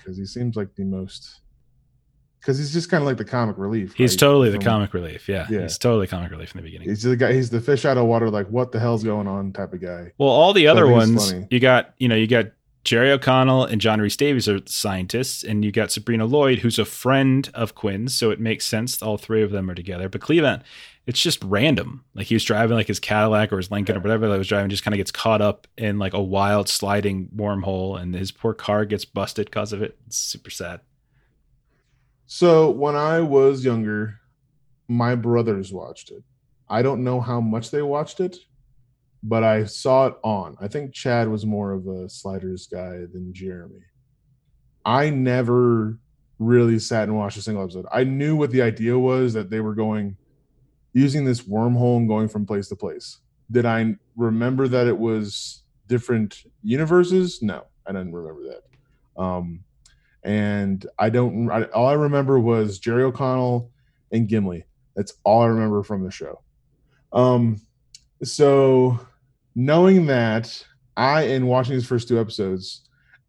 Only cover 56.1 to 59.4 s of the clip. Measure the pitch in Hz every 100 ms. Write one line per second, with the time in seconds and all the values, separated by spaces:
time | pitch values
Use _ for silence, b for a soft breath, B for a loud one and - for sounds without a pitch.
56.1 | 117 104 - _ _ 107 131 156 180 175
57.1 | 185 180 - 107 73 - _ - 98 92
58.1 | 85 80 76 67 58 _ _ _ _ _
59.1 | - 92 90